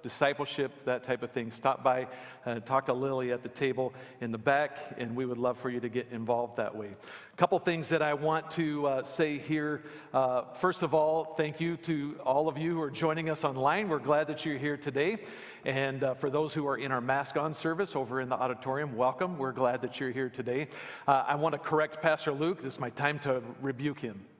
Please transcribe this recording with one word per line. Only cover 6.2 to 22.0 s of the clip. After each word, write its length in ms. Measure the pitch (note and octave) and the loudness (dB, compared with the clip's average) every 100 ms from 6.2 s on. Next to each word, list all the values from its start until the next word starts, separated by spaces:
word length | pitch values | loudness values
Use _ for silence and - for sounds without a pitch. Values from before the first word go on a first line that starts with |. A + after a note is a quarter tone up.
| A2+ A#2+ A#2+ - | 0 0 0 -2
that 180 | G#2+ G#2+ | -2 -4
way. 140 | G#2 G2 - - - | -10 -12 -16 -16 -18
A 40 | - | 2
couple 200 | F3 F#3 | 4 4
things 320 | - E3 D3 | 2 0 2
that 140 | D#3+ | 4
I 100 | D3+ | 4
want 380 | D3 D3+ D#3+ D#3 | 2 2 2 0
to, 340 | - D#3 D3 C#3+ | -2 0 2 2
uh, 160 | C3+ | 0
say 360 | C3 - D#3 C#3+ | -2 0 0 0
here. 420 | - D#3 D3+ D3 - - - | 0 0 0 -4 -8 -16 0
Uh, 300 | C3 C3 B2+ - | 2 4 2 -2
first 300 | - F#3 F3 | 0 0 2
of 100 | D#3+ | 2
all, 400 | D#3 D3+ D#3+ D#3 | 4 4 2 0
thank 260 | - D3+ D#3 | 0 0 0
you 160 | E3 E3 | -2 -2
to 420 | E3+ D#3 C#3+ D3+ | -2 -2 -2 -4
all 240 | - C3+ D#3+ | 2 4 4
of 80 | C#3+ | 0
you 200 | D#3+ E3 | -2 0
who 60 | |
are 80 | D3+ | -2
joining 400 | C3+ E3 D#3+ D#3+ | 0 0 2 0
us 120 | D3+ | 0
online. 460 | D3+ C3 C3+ F3 G#3+ | 0 2 4 4 2
We're 80 | D3+ | 0
glad 300 | C3+ D3 D#3 | 4 4 4
that 180 | D3+ D#3+ | -2 -4
you're 140 | C#3 | -2
here 180 | D3 C#3+ | -2 -2
today. 460 | D3 C3+ D#3+ A3 - - - - - | -2 0 0 0 -8 -14 -16 -6 -2
And, 380 | C3+ C3+ C3+ | 0 0 0
uh, 100 | C3+ | -2
for 160 | B2+ D3 | 0 0
those 240 | C#3+ D#3 | 0 0
who 140 | D#3+ C#3+ | 0 -2
are 100 | B2+ | -2
in 140 | C3+ | 0
our 100 | B2+ | 0
mask-on 540 | B2 C3+ C#3 D3+ D3+ D3+ | 2 0 2 -2 -2 -2
service 400 | E3 E3 G3 D3 | -2 0 -2 -2
over 260 | B2+ B2+ | -2 -2
in 80 | B2+ | -2
the 60 | B2+ | 0
auditorium, 600 | B2+ A#2+ C#3 C3+ D3+ A2+ | 0 -2 -2 -2 -2 2
welcome. 440 | B2+ C3 F#3 E3+ | 2 2 -2 -2
We're 140 | C3 | -4
glad 280 | B2 B2+ B2+ | 2 2 2
that 180 | B2+ - | -4 -4
you're 120 | C3+ | -4
here 180 | B2+ C3 | -2 -4
today. 380 | C3 A#2+ B2 D3+ - - - - | -4 -4 -2 -4 -8 -12 -4 2
Uh, 160 | C3+ B2+ | 4 4
I 60 | |
want 200 | D3 D#3+ | 2 0
to 60 | D3 | 0
correct 400 | - D3+ D3+ | 0 2 2
Pastor 320 | - | 2